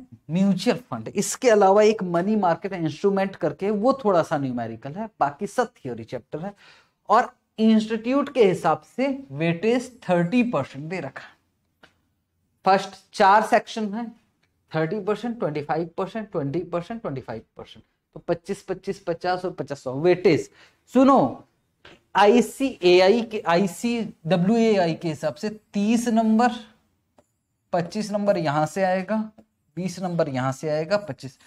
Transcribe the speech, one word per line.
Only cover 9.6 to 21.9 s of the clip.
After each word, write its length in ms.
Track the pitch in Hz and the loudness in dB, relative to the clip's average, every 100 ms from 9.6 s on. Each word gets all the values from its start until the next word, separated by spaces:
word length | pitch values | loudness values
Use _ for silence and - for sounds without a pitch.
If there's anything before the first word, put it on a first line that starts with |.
| 220 254 254 - | 0 -2 -4 -12
थर्टी 420 | - 175 170 247 240 | -2 0 0 0 0
परसेंट 380 | 147 - 139 156 | -2 -6 -10 -10
दे 100 | 180 | -10
रखा 240 | 135 - | -10 -14
है। 120 | - _ _ _ _ _ _ _ _ _ _ _ _ _ 190 | -20 _ _ _ _ _ _ _ _ _ _ _ _ _ 2
फर्स्ट 300 | 190 - - _ | 2 0 -16 _
चार 280 | - 190 208 | 2 4 6
सेक्शन 500 | 214 220 - 226 208 | 4 0 0 -8 -8
है, 120 | 214 233 - _ _ _ _ _ | -8 -10 -14 _ _ _ _ _
थर्टी 280 | 160 160 214 | -4 -4 -4
परसेंट, 380 | 190 208 240 226 | -4 -6 -6 -6
ट्वेंटी 220 | 170 151 | -6 -6
फ़ाइव 280 | 143 160 170 - | -4 -6 -6 -8
परसेंट, 340 | 185 226 208 | -8 -8 -8
ट्वेंटी 280 | 170 139 151 | -6 -4 -6
परसेंट, 380 | 175 170 165 226 | -6 -8 -8 -10
ट्वेंटी 200 | 185 135 | -10 -10
फ़ाइव 200 | 110 113 - - | -10 -14 -14 -20
परसेंट, 260 | 110 110 _ _ _ 160 | -20 -20 _ _ _ -12
तो 40 | - | -6
पच्चीस, 340 | 170 - 196 | -6 -6 -12
पच्चीस, 380 | - 185 - 190 | -10 -10 -10 -10
पचास 460 | - 165 180 180 180 180 139 143 127 | -8 -6 -4 -4 -6 -8 -12 -10 -10
और 120 | 131 | -2
वेटेज। 500 | 175 180 196 139 - _ _ _ _ | 2 2 4 2 -2 _ _ _ _
सुनो, 500 | 254 269 254 131 - - _ _ _ - | 4 6 6 4 -2 -18 _ _ _ -20